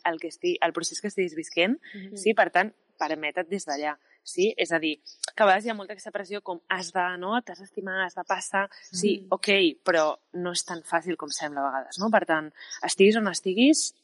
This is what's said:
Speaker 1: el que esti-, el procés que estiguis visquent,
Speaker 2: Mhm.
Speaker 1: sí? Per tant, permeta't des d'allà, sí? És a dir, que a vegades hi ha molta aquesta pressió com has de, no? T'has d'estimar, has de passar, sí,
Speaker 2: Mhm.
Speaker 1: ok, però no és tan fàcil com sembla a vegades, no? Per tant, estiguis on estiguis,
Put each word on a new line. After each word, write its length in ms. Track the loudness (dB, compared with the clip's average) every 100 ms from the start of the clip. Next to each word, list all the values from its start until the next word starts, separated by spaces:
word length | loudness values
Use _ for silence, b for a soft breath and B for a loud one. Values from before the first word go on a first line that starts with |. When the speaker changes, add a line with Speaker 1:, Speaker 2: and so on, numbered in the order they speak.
| -4
Speaker 1:
el 120 | -4
que 100 | -6
esti-, 280 | -6 -2 0
el 100 | 0
procés 300 | -2 -6 -6
que 60 | -6
estiguis 280 | -4 -4 -4
visquent, 420 | -6 0 0 0 -6
Speaker 2:
Mhm. 220 | -16 -14 -2
Speaker 1:
sí? 180 | 2
Per 160 | 4 4
tant, 220 | 2 0 -4 _ -6
permeta't 500 | -4 -2 -4 -4 -4
des 160 | -6 -6
d'allà, 320 | -4 -4 -6 b b
sí? 300 | -8 0 0 2
És 160 | 0
a 60 | 0
dir, 220 | 0 -4 -8 B B 4
que 80 |
a 20 | 6
vegades 200 | 6 2
hi 40 |
ha 40 |
molta 200 | -6 -8
aquesta 180 | -14 -10
pressió 300 | -8 -8 -8
com 160 | -6 -8 -4
has 240 | -6 -4
de, 260 | -2 -2 -2
no? 240 | -2 -2
T'has 180 | -4 -12
d'estimar, 460 | -16 -10 -6 -4 -4
has 80 | -6
de 80 | -4
passar, 420 | -4 -2 -2 -2 B B
sí, 300 | -2 0 0
Speaker 2:
Mhm. 60 | -2
Speaker 1:
ok, 160 | -2 2 4 4 2 2
però 340 | 4 4 0 _
no 180 | -6 -4
és 140 | -4 -6
tan 160 | -8
fàcil 320 | -2 -2 -2 -6
com 140 | -6
sembla 320 | -8 -6 -4
a 100 | -2
vegades, 260 | -2 -6 -4
no? 100 | 2
Per 160 | 2 4
tant, 260 | 0 -2 -12 B B
estiguis 320 | -2 6 6 6
on 120 | 2
estiguis, 680 | -2 -2 4 6 6 0 -8